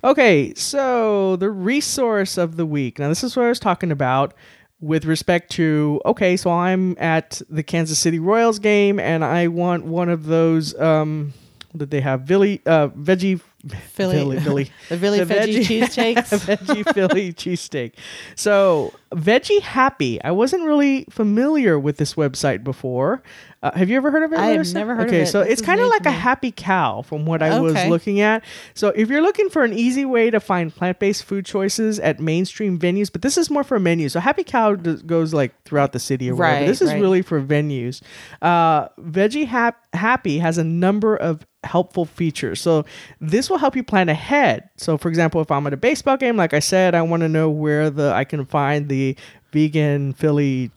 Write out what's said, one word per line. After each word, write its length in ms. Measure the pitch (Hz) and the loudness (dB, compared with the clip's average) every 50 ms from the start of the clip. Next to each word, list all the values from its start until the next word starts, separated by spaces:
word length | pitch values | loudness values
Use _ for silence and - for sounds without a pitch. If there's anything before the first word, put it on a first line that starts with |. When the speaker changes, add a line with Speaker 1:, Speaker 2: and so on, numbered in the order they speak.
| - | 4
Speaker 1:
Okay, 480 | 254 277 302 262 220 180 147 135 87 - | 2 4 6 6 6 6 4 2 0 -4
so 800 | - - - - 277 269 254 247 233 226 220 208 202 196 190 185 | -8 -8 -4 -2 -2 0 0 0 0 0 0 0 0 2 0 0
the 140 | 175 190 208 | 0 -2 -4
resource 880 | 214 190 180 208 262 294 294 - - 285 254 233 220 202 190 - - | -4 -2 -2 0 0 0 -2 -2 -2 -2 0 0 0 0 -2 -2 -2
of 200 | 185 175 165 160 | -2 -4 -2 -2
the 100 | 165 170 | -4 -4
week. 320 | 156 147 143 135 120 - - | -2 -2 -2 -2 -4 -4 -4
Now, 100 | 143 143 | -2 -2
this 140 | 170 - | -2 -2
is 140 | - 247 - | -4 -4 -2
what 100 | 254 240 | 0 0
I 20 | 233 | 0
was 120 | 247 - | 0 0
talking 320 | - 202 175 - - 175 | 0 -2 -2 0 -2 -4
about 420 | 151 139 139 127 131 135 139 135 - _ - - - _ _ _ _ _ | -2 -2 0 0 2 0 0 -2 -6 _ -20 -20 -20 _ _ _ _ _
with 240 | 165 151 160 160 147 | -4 -2 -2 -2 0
respect 480 | 156 160 156 - - 175 170 - _ | 0 -2 -2 0 0 0 0 -2 _
to, 480 | - - 165 160 151 151 151 147 147 - - | -4 -2 0 2 2 2 0 0 -2 0 0
okay, 320 | - - - 202 180 180 | -2 0 2 2 2 2
so 140 | 185 - 180 | 2 0 0
I'm 460 | 170 175 175 185 185 185 190 185 175 - | 0 0 0 0 0 0 0 -2 -2 -2
at 420 | - 165 160 160 - _ - - - _ | -2 0 0 -2 -2 _ -16 -16 -14 _
the 140 | 156 151 | -8 -8
Kansas 380 | 151 - - 170 165 156 156 - | -6 -2 -2 -2 -2 -2 -2 0
City 180 | - 170 165 165 | 0 0 0 0
Royals 400 | 160 185 214 226 233 233 220 208 | 0 0 2 2 2 2 0 0
game 400 | 202 214 208 208 202 202 202 196 | 0 2 4 4 4 2 2 0
and 260 | 90 123 165 160 160 | 0 -2 0 0 0
I 220 | 123 151 175 175 | 0 0 2 0
want 380 | 170 170 170 175 180 175 170 - | 0 0 0 0 0 -2 -2 -4
one 240 | 160 165 175 175 175 | -4 -4 -2 0 0
of 180 | 175 160 151 | -2 -2 -2
those, 500 | 156 165 165 165 165 165 160 156 147 - - | 0 2 2 4 4 2 0 0 -4 -4 0
um, 520 | 147 160 156 156 156 151 156 156 147 147 135 - - _ _ _ - _ - | 2 2 2 2 2 -2 -4 -4 -6 -8 -10 -14 -20 _ _ _ -20 _ -10
that 160 | 160 147 139 | -10 -8 -4
they 100 | 147 139 | -4 -2
have 260 | 135 143 131 127 135 | 0 0 -2 -2 0
Philly, 340 | 143 185 202 196 202 202 - _ | 0 2 2 4 2 0 -2 _
uh, 220 | - 165 156 147 139 | 2 4 4 2 0
veggie 520 | - 135 147 160 190 185 185 196 190 170 - _ _ _ - 143 107 95 - - | -2 -6 0 0 0 2 2 0 -2 -2 -4 _ _ _ -16 -14 -14 -14 -16 -14
Speaker 2:
Philly. 240 | - - 196 185 185 | -6 -4 -2 0 0
Speaker 1:
Philly, 240 | 151 139 139 131 131 | 0 0 0 -2 -2
Philly. 300 | 147 147 139 139 139 135 - - | 0 0 0 0 -2 -4 -10 -20
Speaker 2:
<laughs> 80 | - - | -10 -8
The 100 | 165 175 | -4 -2
Philly 200 | 185 202 208 202 | 0 0 2 0
Speaker 1:
The 120 | 180 170 214 | 0 2 2
Speaker 2:
veggie 240 | 202 220 214 214 240 220 | 0 2 2 2 2 2
Speaker 1:
veggie 180 | 180 226 226 247 240 - 247 233 226 240 | 2 2 0 0 0 0 0 0 2 2
Speaker 2:
cheesesteaks. 420 | 240 240 - 208 208 - 175 208 | 0 0 0 -2 -2 0 -2 -2
Speaker 1:
<laughs> 0 | 202 | -2
veggie 360 | 185 294 285 208 208 330 - | 0 -2 -2 0 0 0 0
Philly 380 | 196 190 185 202 190 202 180 | 2 2 2 2 0 0 -4
cheesesteak. 600 | 165 - - 185 180 165 - - - 139 120 113 _ - - - - - - - - | -8 -8 -6 -6 -6 -6 -6 -8 -8 -8 -8 -8 _ -18 -20 -18 -18 -18 -18 -16 -12
So, 580 | - - 214 208 196 196 190 170 151 120 - - - _ _ - | -4 0 2 4 4 4 4 2 2 0 -4 -8 -14 _ _ -8
Veggie 460 | 170 151 196 226 269 - - 415 403 | -2 2 2 2 2 2 2 0 0
Happy. 600 | - - - 269 262 269 269 _ 151 123 113 - - | 0 0 0 2 2 0 2 _ -2 -2 -2 -4 -2
I 80 | 143 | -2
wasn't 320 | 175 196 233 269 370 359 330 | 0 0 0 0 0 -2 0
really 420 | 311 294 294 285 277 269 269 - - | 2 2 4 4 2 2 0 -4 -8
familiar 680 | - - 220 208 208 226 262 294 311 302 254 202 160 147 | -4 -2 0 2 2 2 2 2 2 2 4 4 2 2
with 180 | 139 147 143 | 0 -2 -2
this 180 | - 151 - - | -2 -4 -4 0
website 500 | 165 151 139 131 - - 143 120 95 117 | -2 -2 -2 -2 -2 -2 -2 -2 -2 -4
before. 580 | 135 131 - - 127 127 123 135 160 240 262 _ - - - - - - _ | -8 -8 -6 -6 -4 -2 -2 0 0 -2 -4 _ -18 -20 -20 -20 -20 -16 _
Uh, 80 | - 151 - | -6 -4 0
have 120 | 180 190 185 | 0 0 2
you 80 | 240 | 2
ever 140 | 269 262 294 | 0 2 2
heard 140 | 277 311 320 | 2 2 0
of 80 | 311 | 0
it, 60 | 320 320 | 0 0
Speaker 2:
I 60 | 196 | 2
have 80 | 220 220 | 2 2
Speaker 1:
Larissa? 180 | - - 175 180 | 0 0 -2 -4
Speaker 2:
never 220 | - 214 220 247 | -4 -4 -4 -2
heard 100 | 226 - | -2 0
of 60 | 240 190 | 2 2
Speaker 1:
Okay, 80 | 165 | 2
Speaker 2:
it. 40 | 156 | 2
Speaker 1:
so 180 | - - 202 190 | 2 2 2 2
Speaker 2:
This 80 | 214 | 2
Speaker 1:
it's 80 | 233 247 | 0 -2
Speaker 2:
is 60 | 220 | 0
Speaker 1:
kinda 180 | 330 359 415 494 | 0 2 2 4
Speaker 2:
new 60 | 494 | 2
Speaker 1:
like 120 | 466 415 | 2 2
Speaker 2:
to 60 | - 294 | 2 0
Speaker 1:
a 40 | |
Speaker 2:
me. 60 | 254 165 | -2 0
Speaker 1:
Happy 320 | 185 247 262 - - 247 | 0 -2 -2 0 -4 -8
Cow 520 | - - - 185 190 185 151 120 98 107 | -6 -6 -2 0 0 2 2 0 -2 -6
from 220 | 131 - 151 151 151 | -8 -8 -6 -4 -2
what 160 | 160 165 160 | -2 0 0
I 180 | 156 160 - - | 2 2 2 2
was 120 | 165 160 156 | 2 2 2
Speaker 2:
Okay. 120 | 190 180 175 | 2 2 2
Speaker 1:
looking 300 | 170 165 - 208 202 202 | 0 0 0 0 0 2
at. 220 | 208 214 220 220 - - - - - - _ | 2 2 2 0 -4 -10 -20 -20 -20 -18 _
So 140 | - 214 208 | -2 0 0
if 200 | - 208 220 220 | 2 2 0 0
you're 140 | 277 302 | 2 2
looking 260 | 320 392 415 - 415 370 | 2 2 2 0 -2 0
for 120 | - 320 | 2 0
an 100 | 262 233 | 0 0
easy 320 | 196 220 233 247 254 269 277 | 0 0 0 0 0 0 -2
way 260 | 262 254 233 226 233 | 0 2 2 2 4
to 100 | 220 214 | 2 0
find 340 | - - 190 175 170 160 - | 0 0 -2 -2 -2 -4 -4
plant-based 480 | - 180 180 180 _ 202 196 202 - | -4 -4 -4 -2 _ 0 -2 -2 -2
food 240 | - - 202 196 185 | -6 -6 -6 -6 -6
choices 540 | - - 202 196 196 - - 220 220 214 208 | -4 -4 -2 -2 -2 -2 0 -2 -2 -2 0
at 180 | - 156 151 - | -2 -2 -2 0
mainstream 580 | 160 160 160 170 190 - - - 220 202 180 | -2 -2 0 -2 -2 -4 -6 -4 -4 -2 -2
venues, 360 | 165 175 175 180 202 208 - | 0 0 0 0 0 -2 -4
but 100 | - 175 | -4 -4
this 160 | - 269 285 349 | -4 0 0 0
is 100 | 330 - | 0 0
more 120 | 294 285 | 0 -2
for 160 | 277 - 269 214 | -2 0 -2 0
menus. 360 | 185 170 170 170 156 135 - | 2 2 0 0 -2 -2 -2
So 60 | 170 | 0
Happy 220 | 175 262 302 - | 0 0 0 0
Cow 320 | 359 - - 240 226 214 202 | -4 -2 0 0 2 2 0
d-, 220 | 185 170 170 156 - - | 0 -2 -4 -4 -4 -4
goes, 260 | 165 170 165 160 160 | -2 0 0 0 0
like, 200 | 160 151 135 120 _ _ | 0 0 0 -2 _ _
throughout 300 | _ - 151 143 139 139 | _ -2 0 0 0 0
the 80 | - 123 | -2 -6
city 280 | - - 139 123 127 123 | -4 -4 -4 -2 -2 -4
or 60 | - | -2
whatever. 260 | 165 175 160 147 143 | 0 2 2 2 2
Speaker 2:
Right, 40 | 143 | 2
Speaker 1:
This 160 | 175 254 - | 0 2 2
is 80 | 381 311 | 2 0
Speaker 2:
right. 100 | - 202 | 2 2
Speaker 1:
really 220 | 202 185 190 185 | 2 2 2 0
for 180 | 190 - 170 147 | 0 -2 -4 -4
venues. 600 | 135 139 151 147 151 147 139 127 120 123 131 - - - - - - - - - | 0 0 0 0 0 -2 -4 -4 -6 -6 -8 -10 -18 -20 -20 -20 -20 -20 -12 -2
Uh, 480 | - 180 175 170 165 165 156 147 - - _ - | 0 2 2 4 4 4 4 2 0 -4 _ -16
Veggie 460 | - 170 151 190 196 214 247 294 302 | -14 -6 0 0 0 0 0 -2 -4
Hap-, 400 | 233 240 247 233 233 233 _ _ _ | -2 0 0 0 0 -2 _ _ _
Happy 460 | - 175 202 226 254 254 - 196 143 156 | -6 -2 0 0 0 0 0 -2 -2 0
has 200 | 170 165 165 170 | 0 0 0 0
a 60 | 160 | 0
number 500 | 160 165 170 180 190 202 208 208 220 214 | 0 0 0 2 2 2 2 2 0 0
of 320 | - - 165 160 156 - _ _ _ | 0 0 -4 -4 -4 -8 _ _ _
helpful 420 | - - - 175 180 - - 185 170 | -12 -2 0 0 0 0 -2 -4 -4
features. 560 | 156 _ - 170 160 - - - 110 82 - | -4 _ -4 -4 -2 -2 -4 -6 -6 -6 -2
So 240 | - 175 165 156 151 - - - - - - _ | 0 2 2 2 0 -4 -14 -20 -20 -20 -16 _
this 280 | 156 156 180 233 262 - | -4 -2 0 0 0 0
will 100 | 381 311 | -2 0
help 180 | 294 269 - | 0 0 -2
you 80 | 262 240 | -2 -4
plan 240 | - - 190 185 170 | 0 0 2 2 2
ahead. 600 | 151 151 - - 277 294 269 185 117 - - _ _ | 0 -2 -2 -2 0 2 2 2 0 -2 -6 _ _
So 220 | - - - 160 147 | -8 -2 -2 -2 0
for 100 | - 175 | -2 -2
example, 320 | 160 165 165 160 - 165 | 0 2 2 2 2 -2
if 120 | 156 - | 0 0
I'm 120 | 151 143 143 143 | -2 -2 0 -2
at 40 | |
a 40 | 139 | -4
baseball 400 | 135 - 247 302 - - 277 269 | 0 0 0 0 0 0 0 0
game, 200 | 269 269 240 233 | 2 0 0 2
like 160 | 208 175 160 | 2 2 2
I 60 | - 151 | 2 0
said, 380 | - - 190 185 185 180 175 | 0 2 2 4 4 4 4
I 60 | 170 | 2
wanna 260 | 165 165 170 165 165 160 | 2 2 0 0 0 0
know 200 | 160 160 160 160 | 2 2 2 2
where 420 | 151 151 151 151 147 147 156 156 | 0 0 0 0 0 2 0 0
the, 220 | 139 151 147 143 | 0 0 0 0
I 120 | 95 104 135 | 2 0 -2
can 200 | - - 147 135 | -2 -4 -6 -6
find 440 | - - 151 139 139 147 147 147 143 | -2 -2 0 0 2 0 -2 -2 -2
the 260 | 139 135 135 135 131 - - - - - _ _ | -2 0 0 -2 -4 -6 -12 -20 -20 -20 _ _
vegan 600 | - 151 156 156 147 156 151 147 143 143 143 139 131 | 0 2 2 2 2 0 2 2 0 0 -2 -4 -4
Philly 580 | _ - 156 147 147 143 139 131 131 127 113 _ | _ 0 2 2 2 2 0 0 -2 -4 -6 _